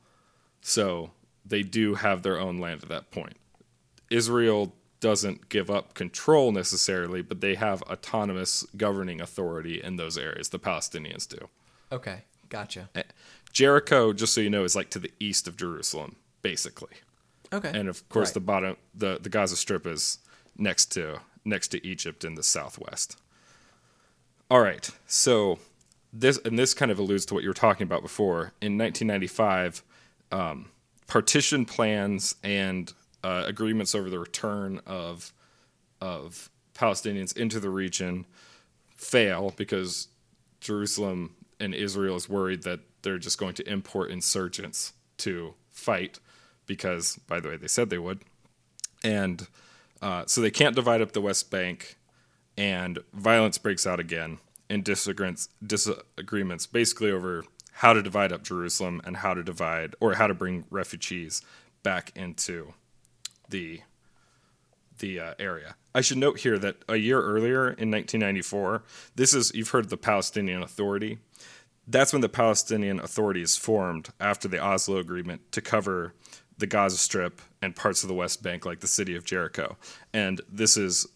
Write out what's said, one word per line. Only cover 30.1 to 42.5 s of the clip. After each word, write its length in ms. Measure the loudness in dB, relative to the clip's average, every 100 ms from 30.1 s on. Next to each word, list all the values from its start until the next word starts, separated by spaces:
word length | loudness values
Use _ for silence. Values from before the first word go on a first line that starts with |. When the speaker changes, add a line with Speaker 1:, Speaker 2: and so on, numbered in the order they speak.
| _ _
Speaker 1:
um, 380 | -4 -4 -6 -14 _ _ _ 0
partition 580 | 2 4 4 4 2
plans 720 | 0 0 2 2 0 -2 -4 -4
and, 500 | -2 0 0 -4 -8 -14 _ _
uh, 220 | -4 -2 -2
agreements 480 | -2 0 0 0
over 140 | -2 -2
the 100 | -6
return 600 | -6 -6 -4 -4 -4 -8 -8
of, 460 | -8 -8 -10 -16 -20 _ _ _ _ _ _
of 500 | -8 -8 -10 -16 -20 _ _
Palestinians 640 | 0 2 2 -2 -4 -4 -2
into 240 | -2 -2
the 80 | -2
region 560 | -2 -2 -2 -4 -4 -8 -18 -20 -20 _ _ _ -18
fail 560 | 2 4 6 2 -2 -4
because 520 | -2 -2 -2 -6 -10 _ _ _ _ _
Jerusalem 760 | -4 -2 -2 -2 -2 -2 -6 -12 -20 -8
and 140 | -6
Israel 420 | -4 -4 0 0 -2
is 120 | -2
worried 340 | -2 0